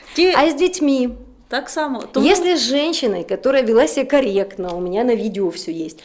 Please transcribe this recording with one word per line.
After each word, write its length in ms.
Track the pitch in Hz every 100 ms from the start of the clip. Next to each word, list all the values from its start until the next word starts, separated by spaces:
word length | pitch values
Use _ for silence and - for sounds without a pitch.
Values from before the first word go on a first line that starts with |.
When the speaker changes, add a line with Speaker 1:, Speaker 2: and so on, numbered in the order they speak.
| -
Speaker 1:
Те 180 | - 359 320
Speaker 2:
А 120 | 302
с 60 |
детьми? 540 | 277 359 359 285 269 247 233 - - -
Speaker 1:
Так 200 | 247 294
само. 340 | 330 302 262 -
Тому 140 | - 285
Speaker 2:
Если 280 | 381 349
с 60 | 339
женщиной, 640 | 233 277 311 330 247 185
которая 380 | 165 190 254 269
вела 240 | 226 226 302
себя 160 | - 269
корректно, 680 | 285 262 196 190 - 180 175
у 40 |
меня 240 | 180 190
на 100 | 247
видео 340 | 226 214 190 185
всё 200 | 165 -
есть, 260 | 165 160 -